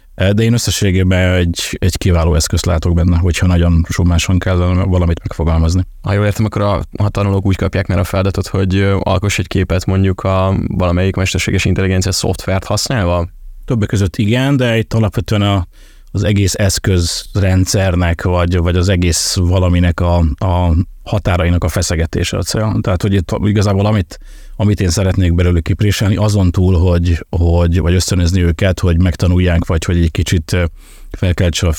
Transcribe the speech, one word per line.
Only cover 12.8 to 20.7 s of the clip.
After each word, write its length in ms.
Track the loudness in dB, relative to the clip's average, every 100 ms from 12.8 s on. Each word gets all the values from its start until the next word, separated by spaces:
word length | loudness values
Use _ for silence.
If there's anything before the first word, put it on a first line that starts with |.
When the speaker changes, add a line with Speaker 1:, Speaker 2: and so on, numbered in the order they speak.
| -2 -2 0 0 -4 -10 -18 -16
Speaker 1:
Többek 240 | -4 -2 0
között 280 | 0 0 0
igen, 400 | 0 2 2 2
de 220 | 2 0
itt 160 | 0
alapvetően 480 | 0 0 -2 -2 0
a, 240 | 2 0 -2 -12 -20 -20 -8
az 140 | -4
egész 300 | 0 2 0
eszközrendszernek, 1700 | 0 0 0 0 0 0 -6 -6 -2 2 2 2 0 0 0 0 0
vagy, 340 | -2 0 0 0
vagy 200 | 0 2
az 120 | 2
egész 480 | 2 0 0 -2 -2
valaminek 600 | 0 2 2 2 2 2
a, 160 | 0 2 0 0
a 380 | -2 0 2